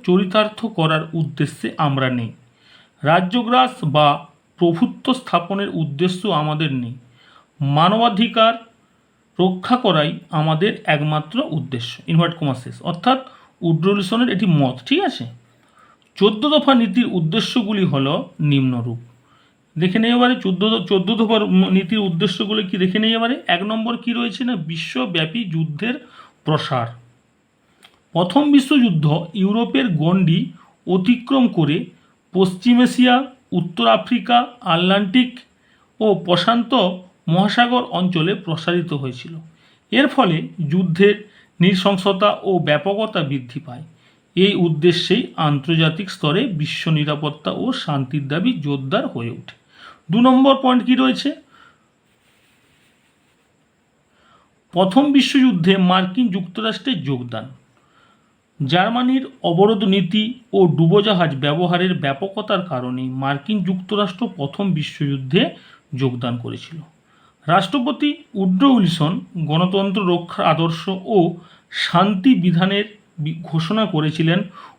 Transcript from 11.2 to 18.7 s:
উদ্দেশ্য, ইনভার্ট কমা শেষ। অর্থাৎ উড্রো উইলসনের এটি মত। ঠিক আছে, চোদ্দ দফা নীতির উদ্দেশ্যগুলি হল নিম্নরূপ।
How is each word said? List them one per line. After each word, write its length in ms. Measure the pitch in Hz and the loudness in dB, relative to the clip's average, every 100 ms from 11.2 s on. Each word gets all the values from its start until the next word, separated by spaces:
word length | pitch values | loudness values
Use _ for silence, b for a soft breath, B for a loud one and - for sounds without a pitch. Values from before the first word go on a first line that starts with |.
| 151 233 320 | -4 -6 -4
উদ্দেশ্য, 520 | 156 123 120 - - - | -4 -6 -8 -10 -12 -2
ইনভার্ট 280 | 165 170 170 | 2 2 0
কমা 180 | 147 | -4
শেষ। 280 | 120 - - | -6 -8 -12
অর্থাৎ 360 | - 170 247 262 262 B B - | -8 -4 0 0 -2 B B -6
উড্রো 320 | 170 160 180 | -2 0 2
উইলসনের 360 | 202 190 226 240 | 0 0 0 0
এটি 180 | 202 202 | 0 2
মত। 300 | 156 131 127 - | 2 2 -2 -2
ঠিক 140 | 302 | 0
আছে, 380 | 370 - 120 - _ b b b b b _ - | 0 -4 -12 -14 _ b b b b b _ 2
চোদ্দ 260 | 196 214 294 | 2 2 0
দফা 260 | 302 - | 2 4
নীতির 320 | 254 226 185 233 | 4 4 0 0
উদ্দেশ্যগুলি 800 | 180 160 220 214 247 202 214 | 0 0 -2 -2 -2 -2 0
হল 440 | 175 135 135 180 269 - | 0 0 0 -2 -6 -4
নিম্নরূপ। 580 | 151 139 131 | 0 2 2